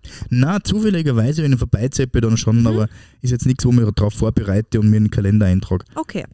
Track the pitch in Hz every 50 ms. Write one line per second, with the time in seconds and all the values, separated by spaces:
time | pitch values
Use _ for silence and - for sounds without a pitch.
0 | - - - - - - 120 123 131 156 196 202 - - 196 214 220 214 190 165
1 | 160 143 123 113 110 131 156 165 156 139 131 117 117 - - 101 117 135 - -
2 | 135 127 - 123 117 113 113 113 - 110 110 117 117 113 110 107 107 107 - -
3 | - - _ _ - 123 123 120 - 131 123 - - 123 123 120 113 104 - -
4 | 107 104 - - 110 113 - - 107 98 95 104 107 - - 110 107 107 107 107
5 | 107 104 - - 101 98 104 107 104 92 90 95 - - 95 92 - - - 311
6 | 320 - - 180 - -